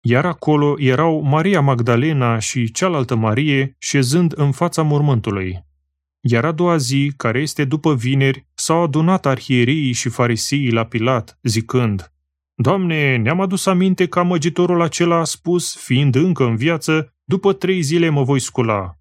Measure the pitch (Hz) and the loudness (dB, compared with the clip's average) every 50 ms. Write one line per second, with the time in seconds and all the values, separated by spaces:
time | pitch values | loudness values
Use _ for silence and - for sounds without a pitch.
0 | _ 117 120 127 147 180 160 _ - 156 151 147 147 147 143 151 147 131 127 131 | _ 2 2 2 2 0 -4 _ 0 0 2 2 2 0 0 0 0 0 2 2
1 | 156 165 156 156 151 139 143 156 165 196 202 165 139 139 131 117 117 123 117 117 | 2 0 0 0 0 0 0 2 2 2 2 2 2 2 2 2 2 2 2 2
2 | 135 160 156 135 127 117 113 113 107 - - 131 117 113 117 - 180 185 170 143 | 2 0 0 0 0 0 0 -2 -4 -4 -4 -4 -4 -4 -4 -2 -2 0 0 -2
3 | 127 - 127 113 110 107 107 131 151 151 139 135 135 135 - _ - - - 139 | -2 -2 -2 -2 0 0 0 0 0 0 0 0 -2 -4 -6 _ -8 -2 0 0
4 | 131 123 143 175 175 160 - - 147 143 131 - 175 170 - - 160 151 147 143 | 0 2 2 2 2 2 0 0 0 0 0 0 -2 -2 0 -2 0 0 2 2
5 | 147 147 131 113 95 110 101 98 95 92 90 90 - _ _ _ _ _ _ _ | 2 2 2 0 0 -2 -4 -4 -4 -6 -8 -10 -12 _ _ _ _ _ _ _
6 | _ _ _ _ - 127 117 117 123 160 165 151 175 175 170 156 131 120 135 139 | _ _ _ _ -2 0 0 2 0 0 0 0 0 0 2 0 -2 -2 0 0
7 | 139 143 139 _ - 117 110 127 151 147 - - 147 131 139 151 - 160 147 123 | 0 -2 -4 _ -4 -2 -2 -2 -4 -4 -4 -4 -2 -2 -2 0 0 0 0 0
8 | 110 127 139 135 139 135 131 - _ _ _ - - - 160 165 175 160 135 156 | 0 0 0 2 2 0 0 -4 _ _ _ -8 -2 0 0 0 0 0 0 0
9 | 160 175 190 180 - 143 131 123 - - 131 123 120 120 151 160 147 131 120 - | 2 2 0 2 2 0 -2 -2 -2 0 2 2 2 2 2 0 0 -2 -2 -2
10 | - 123 - - 123 117 120 107 - - 143 143 139 123 117 117 113 - - 113 | -4 -6 -2 0 0 0 0 -2 -2 -2 -2 -2 0 0 0 0 0 -2 -4 -2
11 | 110 127 131 120 95 - _ _ - 120 101 113 117 - - 123 123 110 101 95 | 0 0 0 -2 -4 -8 _ _ -4 -2 -2 -2 -4 -2 -2 0 0 0 -2 -4
12 | - _ _ _ _ _ _ _ _ _ _ - 113 135 190 196 190 170 160 156 | -8 _ _ _ _ _ _ _ _ _ _ -2 0 0 0 0 0 -2 -2 0
13 | 147 135 131 120 113 120 160 185 196 190 196 185 - 196 185 180 185 190 185 - | 0 0 0 0 0 0 0 0 -2 -2 -2 -2 0 0 2 2 2 2 2 2
14 | 185 - - 180 180 175 180 170 143 175 - - 180 175 180 170 170 151 - - | 0 0 0 0 0 2 0 0 0 -2 0 0 0 2 2 2 0 0 0 0
15 | 175 170 170 170 160 147 - - _ 170 175 175 165 - - - - - 127 127 | 0 2 2 0 0 -4 -6 -6 _ -2 -2 0 -2 -4 -12 -12 -4 0 0 2
16 | 147 143 120 131 165 185 165 - 135 120 113 107 127 165 170 151 - - 156 156 | 2 2 2 2 2 2 2 0 0 0 0 0 0 -2 -2 -2 -2 0 0 0
17 | 151 - _ _ _ - 185 190 190 196 190 196 - 180 190 185 160 135 165 170 | -2 -4 _ _ _ -4 -4 0 0 0 0 0 -2 -2 0 0 0 0 0 2
18 | 165 165 151 143 135 123 143 131 - - _ - 120 113 107 101 92 87 - _ | 2 2 2 0 2 2 0 0 -2 -2 _ -2 0 0 0 -2 -4 -8 -14 _